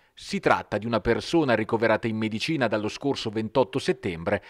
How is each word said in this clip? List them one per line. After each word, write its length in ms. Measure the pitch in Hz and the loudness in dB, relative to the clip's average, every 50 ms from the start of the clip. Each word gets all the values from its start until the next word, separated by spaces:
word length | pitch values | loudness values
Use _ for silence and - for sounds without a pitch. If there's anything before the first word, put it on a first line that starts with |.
| _ _ _ | _ _ _
Si 260 | - - - - 196 | -18 -8 -6 -6 0
tratta 380 | - - 110 90 - - - 101 | 2 2 2 2 0 -2 -4 -4
di 80 | 104 | -2
una 140 | 117 117 107 | -2 -2 0
persona 520 | - 120 113 107 - - - 170 151 131 | 2 2 0 0 0 2 2 2 4 4
ricoverata 540 | 117 107 107 - - 110 113 110 110 104 - | 2 2 2 0 0 2 4 2 2 2 2
in 100 | 117 110 | -2 -2
medicina 520 | 110 110 110 107 107 - - 165 151 127 110 | -2 -2 -2 -2 -2 -2 -2 0 0 0 0
dallo 200 | 104 107 104 107 | 0 0 -2 -4
scorso 400 | - - - 143 131 - - 151 | -6 -4 -2 -2 -2 -2 -4 -4
ventotto 500 | 101 110 110 107 - 139 127 - - 135 | -4 -4 -4 0 2 2 2 2 0 -2
settembre, 640 | - - 185 - - 107 85 82 85 101 101 95 - | -2 -2 -2 -2 -4 -6 -4 -2 0 0 0 0 -2